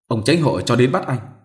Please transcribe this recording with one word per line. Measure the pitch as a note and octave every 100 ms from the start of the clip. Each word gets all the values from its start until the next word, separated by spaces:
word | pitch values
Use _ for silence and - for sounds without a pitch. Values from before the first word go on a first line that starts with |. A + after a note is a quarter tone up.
| -
"Ông | A2+ G#2
tránh | E3
hội | C#3 F#2 G2
cho | A#2+
đến | B2+
bắt | C#3+ -
anh." | B2+ - -